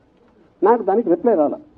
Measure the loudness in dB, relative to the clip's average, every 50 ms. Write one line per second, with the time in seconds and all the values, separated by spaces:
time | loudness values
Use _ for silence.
0 | _ _ _ _ _ _ _ _ _ _ _ _ 0 2 2 2 0 -2 -2 -2
1 | 0 0 -2 0 0 0 0 0 0 -2 -4 -8 -14 -12 _